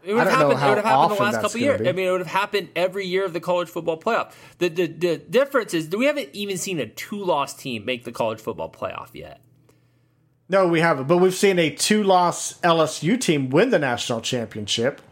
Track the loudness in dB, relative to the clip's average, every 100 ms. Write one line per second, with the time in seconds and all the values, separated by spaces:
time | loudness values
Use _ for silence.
0 | 0 2 2 4 4 4 2 2 2 4
1 | 4 2 0 0 -2 0 0 0 0 0
2 | -2 -2 -2 -2 -2 -4 -4 -2 -2 -2
3 | -4 -2 -2 -4 -2 -2 -2 -6 -6 -4
4 | -2 -2 -4 -12 -20 _ -4 -2 -4 -2
5 | -2 -2 0 0 2 -2 -2 -4 -4 0
6 | 0 0 -8 -10 -6 -6 -4 -6 -6 -10
7 | -12 -6 -2 -2 -2 -8 -10 -8 -6 -6
8 | -8 -4 -4 -4 -10 -8 -12 -8 -10 -10
9 | -14 -16 -18 -20 _ _ _ _ _ _
10 | _ _ _ _ _ 2 4 4 4 2
11 | 2 4 4 4 2 4 0 0 2 2
12 | 4 4 4 0 -10 -2 2 4 2 0
13 | -2 0 2 0 2 2 4 2 2 -2
14 | -4 -4 -4 -4 -6 -8 -6 -2 -2 -4
15 | -20